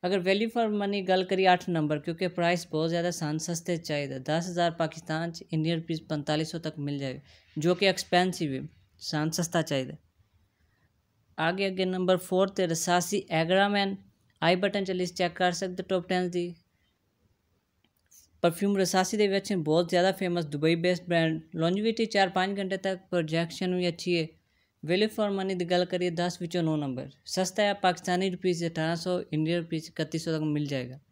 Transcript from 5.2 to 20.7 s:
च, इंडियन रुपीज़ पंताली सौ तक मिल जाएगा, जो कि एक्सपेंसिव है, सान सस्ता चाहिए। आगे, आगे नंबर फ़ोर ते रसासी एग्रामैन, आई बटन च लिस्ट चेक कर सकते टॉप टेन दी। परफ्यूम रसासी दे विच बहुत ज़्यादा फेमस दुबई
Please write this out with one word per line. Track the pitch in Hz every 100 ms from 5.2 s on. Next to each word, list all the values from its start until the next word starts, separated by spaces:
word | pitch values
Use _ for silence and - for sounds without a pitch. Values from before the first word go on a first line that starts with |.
| 170
च, | 165 -
इंडियन | 160 156 170
रुपीज़ | 165 160 -
पंताली | 151 147 151
सौ | 160 165
तक | 160 156
मिल | 143 143
जाएगा, | 135 131 - - _ -
जो | 156
कि | 180 196
एक्सपेंसिव | 185 - 180 185 170 156
है, | 131 147 _ _ _
सान | - 156 156
सस्ता | 160 165 175
चाहिए। | 160 139 131 156 _ _ _ _ _ _ _ _ _ _ _ _ _ -
आगे, | 160 185 196
आगे | 185 185
नंबर | 185 185 185
फ़ोर | - 185 190
ते | 190 185
रसासी | 165 - 175 175 208 - 160
एग्रामैन, | 165 190 202 202 196 196 - _ _ _
आई | 160 180
बटन | 196 202
च | 190
लिस्ट | 180 180
चेक | 180 175 170
कर | 180
सकते | 175 190 180
टॉप | 190 190 175
टेन | 180 180
दी। | 175 175 170 _ _ _ _ _ _ _ _ _ _ _ _ _ _ _ - _ _
परफ्यूम | 175 170 196 196
रसासी | 180 185 185 214
दे | 208
विच | 196 196
बहुत | 196 151 160 175
ज़्यादा | 180 185
फेमस | 190 185 175 156
दुबई | 147 160